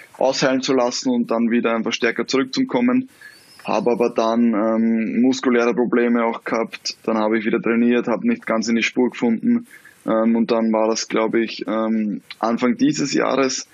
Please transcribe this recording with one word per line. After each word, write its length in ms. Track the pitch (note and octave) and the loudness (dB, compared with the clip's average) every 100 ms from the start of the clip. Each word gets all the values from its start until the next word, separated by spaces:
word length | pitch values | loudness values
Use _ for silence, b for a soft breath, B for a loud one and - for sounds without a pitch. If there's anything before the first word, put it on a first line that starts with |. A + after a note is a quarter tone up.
| B - | B -2
ausheilen 440 | C3 C3+ C3+ C3 | 0 2 0 0
zu 120 | B2+ | 0
lassen 360 | C3+ A#2+ B2 C3 | 2 2 0 -2
und 220 | B2 A#2 | -2 0
dann 200 | A#2 A2+ | 0 2
wieder 220 | A#2+ A#2 | 2 0
einfach 200 | A#2 G#2 | -2 -2
stärker 340 | A2+ A#2 A#2 A#2 | -2 -2 -2 -2
zurückzukommen. 800 | C3+ C3 C3+ C3 B2+ A#2+ B2+ B2+ B B B B B | 0 0 -2 -2 0 2 0 -2 B B B B B
Habe 280 | - G#2+ A2+ | -4 0 0
aber 180 | A2+ A#2+ | 0 0
dann, 440 | A#2 A2+ A#2 A#2 | 0 0 2 2
ähm, 680 | G#2+ A2+ A2+ A2+ A2+ A2 A2+ | 2 0 0 0 0 -2 0
muskuläre 520 | B2+ C3 C3 A#2+ A#2+ | 2 2 2 2 2
Probleme 500 | A#2 A2+ A#2+ A#2+ A#2+ | 2 2 2 2 2
auch 220 | A2+ A2+ - | 0 -2 -4
gehabt. 500 | A#2 A2+ - - - | -4 -4 -8 -12 -8
Dann 140 | - A2 | -4 0
habe 200 | G#2+ A2 | 0 0
ich 80 | G#2+ | 0
wieder 160 | A2 | -2
trainiert, 460 | A2 A#2 A#2+ A#2+ B2 | 0 2 2 2 0
habe 180 | G#2 A#2+ | -2 0
nicht 200 | A#2 - | -2 -2
ganz 240 | A2+ G#2+ | -2 0
in 80 | A#2 | 0
die 60 | |
Spur 260 | G#2+ - A#2+ | 0 0 -2
gefunden. 580 | - A#2+ A2+ A#2 A#2 A#2+ B B B - | 0 -2 0 0 0 -2 B B B -2
Ähm, 320 | A2 A2+ A2+ | 0 2 2
und 140 | A2+ | 2
dann 200 | A#2 A2+ | 0 2
war 160 | A2 A2 | 2 2
das, 220 | A2 - | 0 -2
glaub 260 | A2 A2 A#2 | -2 0 0
ich, 300 | A2+ - - | -2 -6 -6
ähm, 540 | A2 A2 A2 G#2+ G2 - - | -4 -2 -2 -2 -6 -10 -6
Anfang 380 | A2+ A#2 B2 A#2 | -4 0 0 2
dieses 360 | C#3 D3 C#3+ | 0 0 -2
Jahres, 540 | D2+ A2 B2+ C3 - - | 0 0 0 0 -2 -10